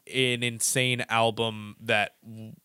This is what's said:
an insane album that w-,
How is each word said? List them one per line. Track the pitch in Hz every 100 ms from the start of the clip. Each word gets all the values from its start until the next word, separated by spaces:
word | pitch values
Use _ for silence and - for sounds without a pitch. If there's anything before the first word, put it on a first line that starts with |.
| -
an | 131 127 120
insane | 120 113 - 135 127 123 -
album | 113 113 107 113 107 104 -
that | 110 107 98 -
w-, | 113 110 110 -